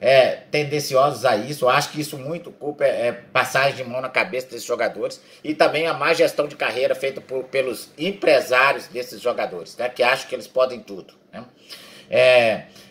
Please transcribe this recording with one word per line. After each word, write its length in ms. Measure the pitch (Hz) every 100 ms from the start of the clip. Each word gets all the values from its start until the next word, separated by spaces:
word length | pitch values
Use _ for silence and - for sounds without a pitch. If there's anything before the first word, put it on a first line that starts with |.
é, 380 | 123 135 120 - -
tendenciosos 760 | 151 143 151 143 131 147 117 123
a 100 | 107
isso. 300 | 127 147 123
Eu 20 |
acho 220 | 139 143
que 100 | 147
isso 160 | 147 139
muito 340 | 135 170 -
culpa 320 | - 139 147
é, 240 | 135 104 120
é 40 |
passagem 640 | - - 131 127 135 139
de 100 | 127
mão 160 | 120 127
na 80 | 127
cabeça 380 | 120 95 127 -
desses 180 | 120
jogadores 560 | - 117 107 92 127 - _ -
e 80 | 147
também 340 | 151 156 147 165
a 60 |
má 220 | 139 147
gestão 340 | 160 151 - 147
de 80 | -
carreira 380 | 131 117 135
feita 260 | 131 135 131
por, 240 | - 131
pelos 460 | 123 135 127 107 - -
empresários 880 | 175 202 349 135 123 127 139 120 -
desses 340 | 120 123 110
jogadores, 560 | 120 117 101 90 80 -
né? 140 | 123
Que 120 | -
acham 240 | 120 131 -
que 80 |
eles 120 | 123 107
podem 340 | 127 127 117
tudo, 320 | - 92 - _ _
né? 140 | 95 - _ - - - - -
É, 520 | 120 127 123 113 98 - - -